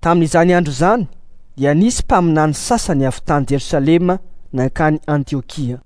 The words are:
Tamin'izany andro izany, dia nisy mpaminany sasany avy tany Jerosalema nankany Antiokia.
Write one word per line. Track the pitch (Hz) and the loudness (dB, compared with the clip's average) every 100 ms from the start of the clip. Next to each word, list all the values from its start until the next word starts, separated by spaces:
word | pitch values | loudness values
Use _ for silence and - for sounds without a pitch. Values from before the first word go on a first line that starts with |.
Tamin'izany | 165 175 165 170 175 | 2 2 2 2 4
andro | 180 156 | 2 0
izany, | 123 175 233 170 - - - - - | 0 2 2 -2 -10 -20 -20 -20 -2
dia | 139 | 0
nisy | 147 220 - | 2 2 0
mpaminany | - 214 170 156 156 | 0 2 2 2 0
sasany | 147 - 233 - 147 131 | -2 -2 -2 0 0 0
avy | - | -4
tany | - 147 135 | -2 -2 0
Jerosalema | 139 - 156 139 170 180 185 - - - | -2 -2 -2 4 4 4 0 -6 -16 -8
nankany | 131 131 - 156 151 - | -2 -2 0 0 0 -2
Antiokia. | 147 135 139 - - 127 127 | -2 -2 -6 -6 -8 -6 -8